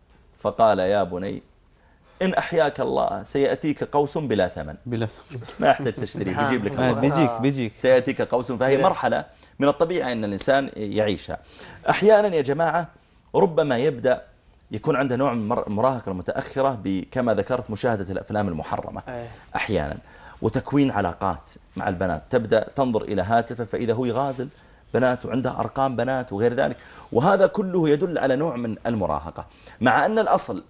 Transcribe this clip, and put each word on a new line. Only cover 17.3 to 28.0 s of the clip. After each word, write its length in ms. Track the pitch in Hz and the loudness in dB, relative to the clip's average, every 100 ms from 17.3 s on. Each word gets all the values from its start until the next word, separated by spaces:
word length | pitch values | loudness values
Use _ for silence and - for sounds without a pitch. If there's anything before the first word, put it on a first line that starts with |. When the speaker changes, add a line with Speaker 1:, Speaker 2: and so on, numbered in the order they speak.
Speaker 1:
ذكرت، 360 | 104 - 123 110 | 0 0 -4 -4
مشاهدة 420 | 107 127 107 92 | -4 -2 -2 -4
الأفلام 360 | 92 - 104 101 | -8 -4 -4 -2
المحرمة. 540 | 80 - - - - - | -4 -6 -6 -6 -12 -12
Speaker 3:
أيه. 180 | 123 117 - - - | -12 -14 -18 -10 -8
Speaker 1:
أحيانًا، 400 | - 92 73 73 - - - - | -2 -2 -2 -8 -14 -20 -20 -4
وتكوين 480 | 110 131 - 143 135 | -2 -2 0 2 2
علاقات 600 | 101 90 - 98 78 - - _ 95 | 2 -2 -2 -4 -4 -12 -20 _ -6
مع 120 | 101 | -4
البنات، 340 | 90 92 78 - | -2 -2 -4 -2
تبدأ 380 | 123 110 110 - - | -2 2 0 0 -2
تنظر 260 | 127 110 | 0 0
إلى 200 | - 98 | -2 -4
هاتفه 420 | 95 117 113 117 | 2 0 0 -6
فإذا 280 | 113 - 113 | -6 -4 -2
هو 100 | 113 | -2
يغازل 440 | 123 113 139 127 131 - - - _ | 0 -2 -2 -4 -8 -12 -20 -20 _
بنات 320 | 143 127 123 - | 0 2 0 -4
وعنده 240 | 120 123 - | -4 -2 -4
أرقام 360 | 113 135 135 117 | -6 -2 -2 0
بنات 360 | 123 131 120 | -2 -2 -4
وغير 220 | 101 120 | -2 0
ذلك، 220 | 120 147 - - - - | 0 -2 -4 -16 -20 -2
وهذا 340 | - 175 196 190 | 2 4 4 4
كله 420 | 202 190 180 156 | 2 -2 0 2
يدل 300 | 147 | 2